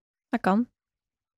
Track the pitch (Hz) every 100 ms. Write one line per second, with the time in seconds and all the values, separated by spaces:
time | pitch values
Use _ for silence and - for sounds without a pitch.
0 | _ _ - 240 185 202 240 _ _ _
1 | _ _ _